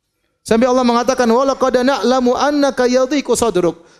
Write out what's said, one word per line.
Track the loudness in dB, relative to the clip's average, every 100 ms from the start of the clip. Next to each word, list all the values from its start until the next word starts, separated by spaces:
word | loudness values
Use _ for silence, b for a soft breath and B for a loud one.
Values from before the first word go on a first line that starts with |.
| _ _ _ _ -2
Sampai | 2 2
Allah | 2 2
mengatakan, | 0 0 0 2
"Wa | 2
laqad | 0 0 0 0
na'lamu | 0 0 0 0 0 0
annaka | 0 0 -2 0 0
yadhiqu | 0 0 -2 -2
sadruk." | -2 0 0 -2 -4 b b